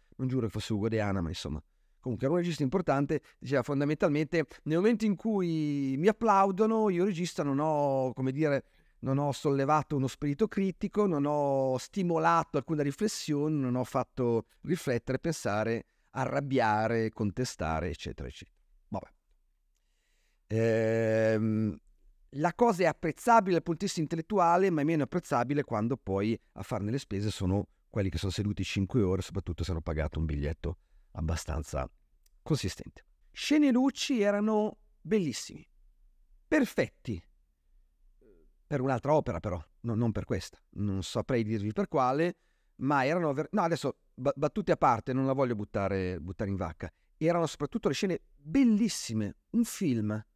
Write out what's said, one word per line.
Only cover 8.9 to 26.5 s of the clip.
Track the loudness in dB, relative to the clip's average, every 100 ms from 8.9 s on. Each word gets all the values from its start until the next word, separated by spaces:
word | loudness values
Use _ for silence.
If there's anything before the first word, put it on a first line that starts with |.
| -10
non | -2 0
ho | 0
sollevato | 0 0 2 4 2 2
uno | -2 -2
spirito | -2 -4 0 0
critico, | 0 -2 -2 -4 0 2
non | 2
ho | 2 2 2 2 2 -2
stimolato | -4 -2 0 2 4 4 2 -2
alcuna | -2 -2
riflessione, | -2 0 -4 -4 -4 0 0
non | 0 0 -2
ho |
fatto | 0 -2 -4 -2 0 0 -2 _
riflettere, | -4 -2 0 -2 -2 -4
pensare, | -2 -4 -2 0 0 -2 -6 _ _
arrabbiare, | -6 -2 -2 0 2 4 2 2 2 0
contestare, | -2 -4 -2 -6 -4 -2 -2 -2
eccetera, | -6 -10 -10 -12
eccetera." | -12 -20 _ _ _ -10
Vabbè. | -10 -10 _ _ _ _ _ _ _ _ _ _ _ _ _ -4
Ehm... | 0 2 2 2 2 2 4 4 4 2 2 0 -4 _ _ _ _ _
La | -2 -2
cosa | 2 2 4
è | 2
apprezzabile | 2 -4 -2 6 6 6
dal | 0
punto | 0 -4
di | -2
vista | -2
intellettuale, | -4 -4 -2 2 4 4 4
ma | 2
è |
meno | 2 2
apprezzabile | 0 -2 0 0 0 -2
quando | -2 -2 -2 -2
poi | -2 0 0 -2 _